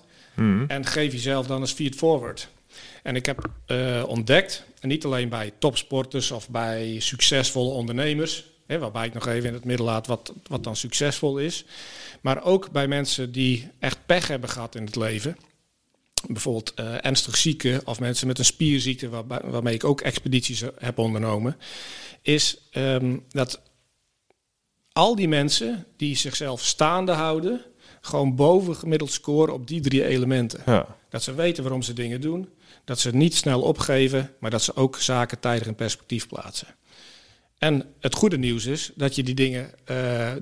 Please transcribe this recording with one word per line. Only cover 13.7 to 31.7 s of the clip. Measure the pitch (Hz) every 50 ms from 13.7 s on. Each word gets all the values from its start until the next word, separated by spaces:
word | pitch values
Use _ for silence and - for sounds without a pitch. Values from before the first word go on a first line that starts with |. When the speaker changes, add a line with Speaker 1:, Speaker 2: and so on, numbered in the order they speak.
| - -
Speaker 2:
echt | - 131 - - -
pech | - 175 180 170 -
hebben | 143 127 123 -
gehad | - 123 117 120 -
in | 117 110
het | 104 -
leven, | 120 110 110 110 110 107 156 170 - - _ _ _ _ _ _ _ _ _ _ _ _ _ - - - -
bijvoorbeeld, | 117 107 - 139 117 113 110 - -
eh, | - 113 113 117 - -
ernstig | 135 131 - - 120 104
zieken | - - 165 151 - - 123 127 135 -
of | - 117 117
mensen | 123 123 120 - 127
met | 127 127 127
een | 123
spierziekte | - - - 160 151 143 131 117 131 127 123 131 117
waarbij, | 117 117 110 123 123 - -
waarmee | 127 123 117 117 120 113
ik | 113 -
ook | 143 139 -
expedities | - 139 - - - 135 131 123 - - 120 101 120 135 - -
heb | 120 123 117 117
ondernomen, | 113 113 110 107 113 110 104 104 113 131 160 - - - - - - - - - - - - -
is, | - 147 151 147 - - - - _ _
ehm, | - 131 135 135 131 127 127 127 127 139 - -
dat | - 139 123 - - - _ _ _ _ _ _ _ _ _ _ _ _ _ _ _ _ _ _ _ _ _ _ _ _ _ _
al | - 156 180 226 247
die | 196 185 156
mensen | 151 143 143 151 - - 226 233 240 180 - _ _
die | - 147 147 135
zichzelf | - - 135 - - 156 135 127 - -
staande | - - - 156 156 175 185 185 185
houden, | 170 156 160 160 160 160 170 196 247 247 - - _ _ - - - -
gewoon | - - - 143 139 135 127
bovengemiddeld | 131 143 160 180 196 190 175 151 - - 160 156 151 151 135
scoren | - - - 147 147 156 156 - -
op | 131 123
die | 143 165 165
drie | 139 135 135 135 -
elementen. | 139 135 127 123 127 131 127 117 113 - - -
Speaker 1:
Ja. | 127 113 87 - - - - _ _
Speaker 2:
Dat | - 113
ze | - 131 131
weten | 156 170 175 170 151
waarom | 127 131